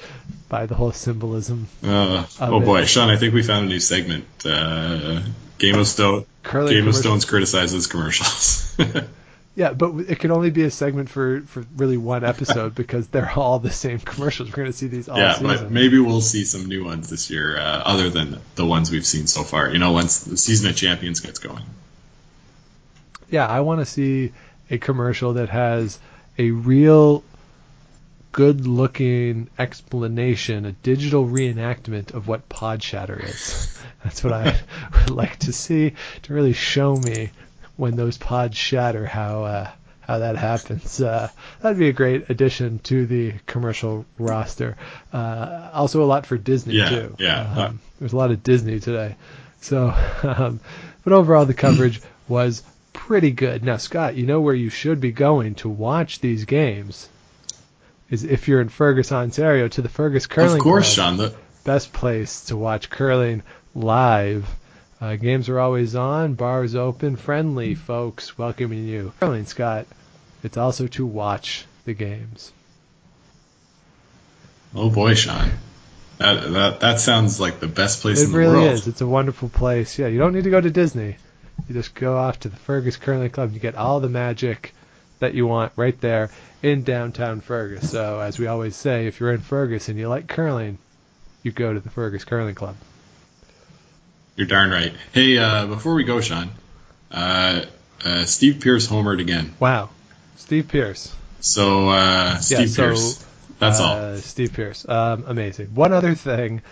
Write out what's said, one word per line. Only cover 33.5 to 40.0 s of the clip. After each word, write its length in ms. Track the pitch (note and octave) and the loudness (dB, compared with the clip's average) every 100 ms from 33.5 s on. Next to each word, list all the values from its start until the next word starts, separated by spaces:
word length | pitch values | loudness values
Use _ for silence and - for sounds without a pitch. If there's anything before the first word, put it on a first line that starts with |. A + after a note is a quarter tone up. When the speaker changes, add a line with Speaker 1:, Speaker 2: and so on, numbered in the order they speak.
| - - - - | -6 -6 -8 -16
Speaker 1:
<laughs> 120 | - | -10
That's 200 | G2+ - | -10 -4
what 100 | B2+ | -2
I 220 | A2+ A2+ - - - | 0 2 0 -2 -14
<laughs> 160 | C#3+ | 2
would 160 | - A#2+ | 4 4
like 280 | B2+ - - | 2 -2 -2
to 120 | - | -6
see, 400 | - - D#3+ D3+ - - - | -4 0 2 2 0 -12 -16
to 100 | - | -6
really 200 | D3 C#3 | 2 2
show 420 | A#2 - C#3 C#3 C3+ | 2 0 2 2 2
me 340 | B2 A2+ G#2+ - - - - - | 0 -4 -6 -10 -20 -20 -16 -4
when 200 | B2+ A#2 | -2 0
those 220 | A#2 A#2 | -2 -2
pods 380 | - B2 A#2+ G#2+ | -2 -2 -2 -2
shatter, 480 | - B2+ A#2+ A2 G#2+ | -2 0 0 -2 -4
how, 380 | G#2+ G#2 G#2+ | -4 -4 -4
uh, 260 | G#2+ G2+ G2 - - - | -4 -4 -8 -14 -20 -14